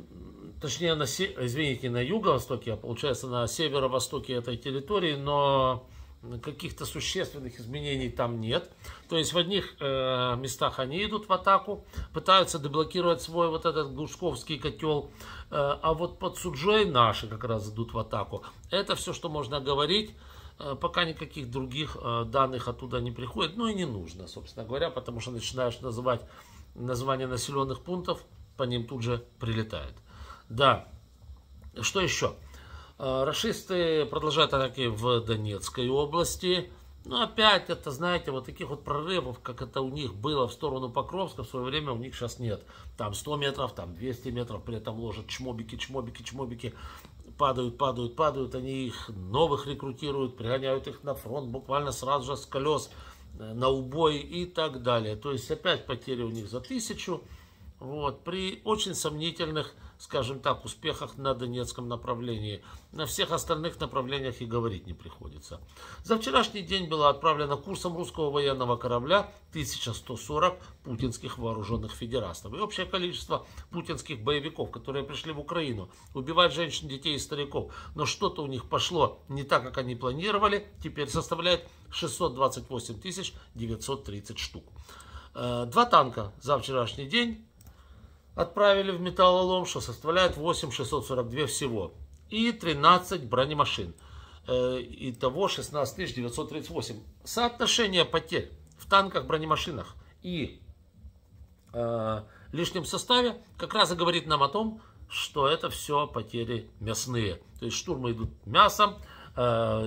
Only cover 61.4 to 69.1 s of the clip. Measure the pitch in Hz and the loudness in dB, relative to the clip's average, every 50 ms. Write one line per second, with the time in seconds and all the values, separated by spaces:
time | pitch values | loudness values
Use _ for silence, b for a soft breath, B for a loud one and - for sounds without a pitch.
61.4 | 127 120 120 123 120 120 - - 123 120 120 117 - 123 120 117 123 120 117 104 | -2 -4 -4 -4 -4 -4 -6 -8 -6 -6 -6 -6 -4 -4 -4 -2 -2 -4 -4 -4
62.4 | 107 107 101 92 - B B B B B B 151 156 - - - 190 143 170 156 | -4 -4 -6 -8 -10 B B B B B B -6 -6 -2 -2 0 0 0 0 0
63.4 | - - 170 151 160 165 - - 160 123 127 139 123 127 139 139 135 131 117 - | 0 0 0 0 0 -4 -4 -4 -6 -4 -2 -2 -2 -2 -2 -2 -2 -4 -4 -6
64.4 | 127 113 117 120 113 117 95 85 - 90 85 - - 82 - - - 73 - - | -4 -2 0 0 0 0 -2 -4 -8 -10 -12 -12 -14 -16 -16 -14 -14 -14 -14 -14
65.4 | - - - - - B B B B B B B B - 226 220 220 269 262 254 | -16 -14 -16 -16 -16 B B B B B B B B 2 2 2 2 4 4 4
66.4 | 220 - - 208 170 156 196 190 180 156 160 151 147 143 139 - 156 165 151 147 | 4 4 0 -6 -4 -2 0 0 0 0 4 6 6 6 6 6 4 4 4 4
67.4 | 147 139 139 120 - 196 190 - - 180 165 170 170 - - 165 156 143 139 147 | 2 0 -2 -2 -4 -4 -6 -4 -4 -4 -4 -4 -6 -4 -4 -2 0 0 2 2
68.4 | 143 139 135 127 127 120 120 113 - 120 120 120 123 151 | 2 2 2 2 2 2 2 2 2 0 0 0 4 6